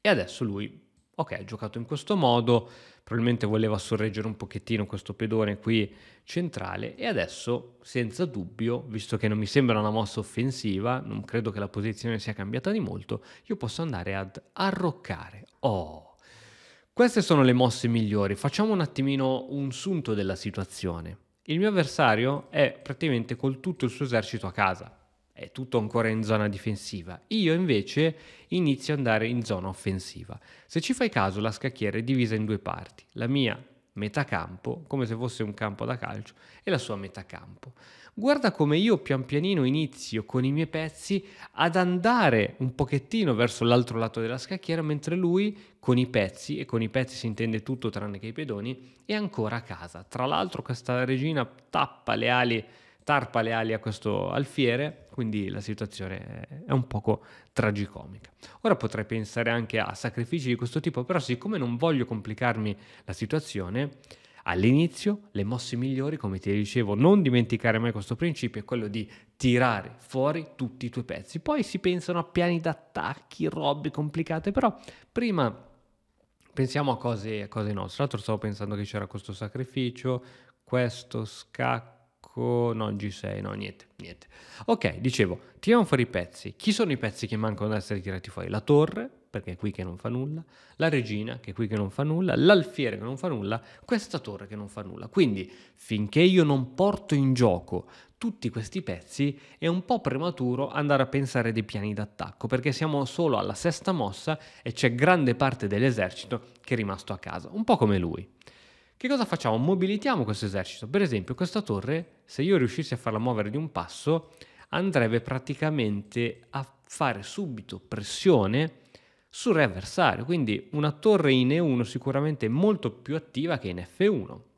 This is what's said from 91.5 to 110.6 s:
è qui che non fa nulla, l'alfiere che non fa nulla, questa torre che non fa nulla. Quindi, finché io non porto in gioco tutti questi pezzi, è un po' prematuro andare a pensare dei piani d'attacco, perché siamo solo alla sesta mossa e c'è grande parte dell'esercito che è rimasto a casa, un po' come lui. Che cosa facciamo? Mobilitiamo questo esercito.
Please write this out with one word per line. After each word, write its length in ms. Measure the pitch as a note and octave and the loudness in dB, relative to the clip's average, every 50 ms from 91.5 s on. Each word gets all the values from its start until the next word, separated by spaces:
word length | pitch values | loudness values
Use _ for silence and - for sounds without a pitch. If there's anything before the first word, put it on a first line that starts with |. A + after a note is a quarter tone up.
è 20 | F#2 | -4
qui 140 | - A#2 | -4 -4
che 80 | G2 A2 | -2 0
non 140 | G#2 G2+ G2 | -2 -2 -2
fa 140 | - - C#3+ | -2 -2 0
nulla, 320 | D3+ D#3 E3+ F#3+ F3+ - | 0 0 0 2 2 2
l'alfiere 640 | - C#3 F3 G#3 F#3 - - - - C3+ A2+ G2+ | 6 8 8 8 6 4 0 -4 -2 -2 -2 -2
che 60 | G2 G#2 | -4 -6
non 140 | A#2+ C3+ | -8 -8
fa 100 | B2+ - | -6 -4
nulla, 340 | F3+ C#3+ G#2+ G2+ G2 A2 A#2 - - - - - | -4 -4 -2 -2 -2 -4 -4 -6 -14 -20 -20 -4
questa 340 | - B3 G#3+ - - - C#3+ | -4 -2 -2 -2 -6 -8 -8
torre 280 | - - G2+ F#2+ G2+ | -8 -8 -12 -12 -12
che 80 | F#2+ G#2+ | -12 -12
non 120 | G#2+ G#2 | -12 -12
fa 140 | G2 - G#2+ | -10 -12 -12
nulla. 260 | G2+ F2+ E2+ E2 - | -12 -12 -12 -12 -14
Quindi, 440 | A#2 - - E3+ B2 - F#2+ F2+ - - - - - _ | -2 4 4 4 4 4 -2 -4 -8 -12 -20 -20 -20 _
finché 480 | _ - - A2 G#2 G#2 G2+ - D3+ | _ -6 -4 -2 -2 -2 2 4 6
io 220 | F3 F#3+ F#3 F3+ E3 | 6 8 8 8 6
non 300 | D3 C#3 C3 B2+ B2+ - | 6 4 2 2 -2 0
porto 420 | - F#3 G3+ G3+ - - - D3+ | 2 2 2 2 0 -2 0 2
in 180 | C#3+ C#3 C3 C3 | 4 4 4 6
gioco 540 | A#2+ B2 A2 F2+ F2 - - F2+ F2+ - - - - - _ _ | 6 6 6 6 4 -2 -4 -6 -6 -6 -8 -20 -20 -20 _ _
tutti 320 | _ - A#3 - - - A#2 | _ -6 -6 -6 -4 -6 -6
questi 320 | - A#2 G#2+ - - F#3+ | -4 -4 -8 -6 -8 -8
pezzi, 560 | - - F2+ E2+ - - - - C#3 C#3+ C#3 C#3+ - - - | -6 -6 -8 -10 -10 -12 -2 -2 -2 -2 -2 -6 -16 -20 -12
è 100 | _ D#3 | _ -2
un 180 | E3 F3 F#3 F3+ | 0 0 0 0
po' 140 | - F#3+ E3+ | -2 -2 -2
prematuro 720 | - - B2+ C3+ D#3+ F3+ - - B2+ B2 B2 B2 C#3 C3+ | 0 -2 -2 -2 -2 -4 -2 -2 -2 0 0 0 -2 -2
andare 340 | - D3 D3 D3 C#3+ C3+ C3 | -2 -2 2 4 4 4 4
a 40 | |
pensare 440 | B2+ - C#3 C#3 B2+ - B2+ A2+ A#2 | 2 2 0 0 2 0 0 0 2
dei 120 | A2 A2+ G#2 | 0 0 -2
piani 300 | - - G#2+ G2+ G#2+ G#2 | -2 -4 -4 -4 -2 -4
d'attacco, 540 | G#2 G#2 G2+ _ - - - - _ - | -4 -6 -8 _ -10 -10 -10 -8 _ -4
perché 240 | A2+ C3 B2+ B2 D3+ | -2 -2 0 0 -2
siamo 340 | B2+ - D#3 D#3 D3 C#3+ C3+ | -2 0 -2 0 0 0 -2
solo 320 | B2 - - E3+ D3+ B2 | -2 -2 0 2 2 2
alla 160 | G#2 F#2+ F#2+ G#2 | 0 0 -2 -4
sesta 380 | - - F3 D#3+ - - - | -2 -2 -2 -2 0 -2 -2
mossa 480 | F#3 D#3 A2+ G2 G2+ - - D#3+ D#3 - - - - - | 0 0 -2 -4 -4 -6 -4 -4 -4 -4 -8 -20 -20 -12
e 100 | _ A#2+ | _ -10
c'è 240 | A#2+ - - B2 A#2 | -2 0 0 2 2
grande 400 | A#2+ C#3 F3 F#3 F3 C#3+ B2 A#2+ | 4 4 4 6 6 4 2 4
parte 320 | - C#3 C3+ B2+ - - | 4 2 0 2 -2 -2
dell'esercito 840 | G2 G#2 G#2 B2 C3+ A#2+ G#2+ F#2 F#2 - - - - B2 A2 - - - _ _ | 0 2 2 2 2 2 2 -2 -2 -4 -10 -10 -8 -8 -8 -8 -14 -20 _ _
che 100 | - C3 | -4 -2
è 40 | |
rimasto 360 | A2+ G#2+ G2 F#2+ F#2+ - - G2+ | -2 -2 -4 -4 -8 -8 -10 -10
a 60 | - | -8
casa, 300 | - - - - - - | -8 -10 -10 -10 -12 -8
un 120 | F#3 G#3 A3 | -6 -4 2
po' 140 | - A#3 | 2 4
come 200 | - B2 G#2 G2+ | 6 6 4 6
lui. 380 | F#2 F2 E2 D2+ - F#2+ - _ _ - - - - - - - _ _ _ _ _ - | 4 2 0 -4 -6 -8 -14 _ _ -20 -20 -20 -20 -20 -20 -20 _ _ _ _ _ -2
Che 60 | B3+ | 0
cosa 140 | C#4+ C4 A3+ | 2 2 2
facciamo? 320 | - F3 - - B2 A2 | 0 -2 0 2 2 2
Mobilitiamo 680 | A2+ B2+ E3 G3 F3+ F#3 F#3+ G#3 G#3 - C#4 B3 E3+ A#2+ | 4 4 4 4 4 2 0 0 0 0 0 0 2 0
questo 220 | G#2 G#2+ - A2 | -2 -2 -2 -4
esercito. 420 | G2+ F#2+ G2 | -2 -2 -4